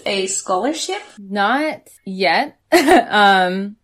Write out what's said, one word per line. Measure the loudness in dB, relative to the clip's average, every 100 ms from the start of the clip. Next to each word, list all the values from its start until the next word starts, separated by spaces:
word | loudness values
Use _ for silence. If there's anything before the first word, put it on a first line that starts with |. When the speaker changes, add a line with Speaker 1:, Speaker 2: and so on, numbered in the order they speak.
| -6
Speaker 1:
a | -4 -4
scholarship? | -6 -4 -4 -4 -6 -8 -10 -12 -20
Speaker 2:
Not | -8 -4 -2 -2 -4 -8 _ _ -12
yet. | -4 -2 0 -4 -10 _
<laughs> |
Um, | 2 4 4 4 4 4 4 2 -2 -8 -12